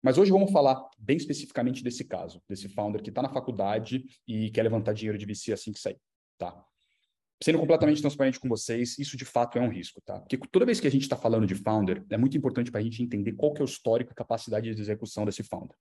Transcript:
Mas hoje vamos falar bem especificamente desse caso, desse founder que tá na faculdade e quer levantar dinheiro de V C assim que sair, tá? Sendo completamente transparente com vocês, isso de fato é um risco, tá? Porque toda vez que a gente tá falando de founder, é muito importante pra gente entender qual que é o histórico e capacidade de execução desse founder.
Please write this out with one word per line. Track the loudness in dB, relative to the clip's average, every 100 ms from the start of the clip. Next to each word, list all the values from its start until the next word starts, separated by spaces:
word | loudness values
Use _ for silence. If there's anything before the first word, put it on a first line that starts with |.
| 6
Mas | 6
hoje | 8
vamos | 6 6
falar | 6 6 4 -4 _
bem | 0 0
especificamente | 0 -6 -6 -2 -2 -2
desse | -6 -6
caso, | -8 -8 -8 -14 _
desse | -12 -8
founder | -6 -4 -4
que | -6
tá | -4
na | -4
faculdade | -4 -6 -2 0 0 -2 -6 -8 _ -8
e | -4 -2
quer | 0
levantar | 2 0 -2
dinheiro | -4 -4 -6
de |
V | -8
C | -8 -6
assim | -6 -6
que | -8
sair, | -8 -10 _ _ _ _
tá? | -12 -12 _ _ _ _ _ _ _ _
Sendo | 2 2
completamente | 4 6 6 4
transparente | 0 2 0 0
com | -2
vocês, | -2 -2 -2 -2 -4
isso | -8 -8
de |
fato | -2 0 0 0
é |
um | 0
risco, | -2 -10 -16
tá? | -14 -14
Porque | -6 -6
toda | 2 4 4
vez | 4
que | 2
a |
gente | 2 0
tá | 0
falando | 2 2 2
de |
founder, | 0 0 2 2 -2 -2
é | 0
muito | 2 2
importante | 0 -2 -2
pra | -2
gente | -4 -4
entender | -4 -2 -4
qual | 0 0
que | 0
é |
o |
histórico | -4 -2 0 0 0
e |
capacidade | -8 -6 -6 -2 -4 -4
de | -6
execução | -6 -6 -6 -4
desse | -4 -4
founder. | -8 -10 -12 _